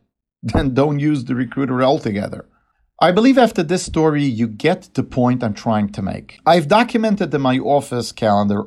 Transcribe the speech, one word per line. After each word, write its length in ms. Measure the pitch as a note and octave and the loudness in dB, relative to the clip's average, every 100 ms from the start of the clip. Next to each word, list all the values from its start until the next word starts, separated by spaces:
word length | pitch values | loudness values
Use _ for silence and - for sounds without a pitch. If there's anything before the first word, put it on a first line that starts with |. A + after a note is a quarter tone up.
| _ _ | _ _
<laughs> 220 | _ _ | _ _
then 320 | A#2 G#2 C#3 | -2 0 0
don't 260 | B2 D3 C#3+ | 2 0 0
use 260 | D3+ D3 B2 | 0 -2 -4
the 100 | B2 | -4
recruiter 480 | B2 C3+ C3+ B2+ | -4 -4 -4 0
altogether." 600 | C3 D3+ A2+ G2+ G2+ - - _ _ _ _ - | 2 2 -2 -4 -6 -10 -16 _ _ _ _ 0
I 120 | E3 | 2
believe 240 | F3+ B3+ C4 | 4 4 6
after 260 | A3+ - | 4 2
this 200 | D#3+ F3+ | -2 -4
story, 420 | - E3 D#3 D3 C#3+ | -2 0 0 2 -2
you 200 | A2 A#2 | 0 -4
get 420 | G#2 A3+ C#4 - | -2 -2 -2 -4
the 100 | - | -6
point 380 | B2+ C3 B2 B2 | -4 0 0 0
I'm 120 | A#2 | -4
trying 360 | G2+ A#2+ G#2+ G2+ | -4 -2 -2 -2
to 80 | G#2 | -4
make. 360 | F#2 F#2 - - - | -8 -8 -14 -4 2
I've 220 | F3 D3 | 2 4
documented 680 | G#3 B3 A#3 A3 G3+ E3+ | 2 2 0 0 -2 -2
in 80 | C#3+ | 0
my 160 | C3 B2+ | 0 0
office 540 | C3 C#3+ C#3 B2 A2+ | 0 0 0 -6 -8
calendar 540 | - A2 G2+ G2+ G2+ | -2 2 2 2 -2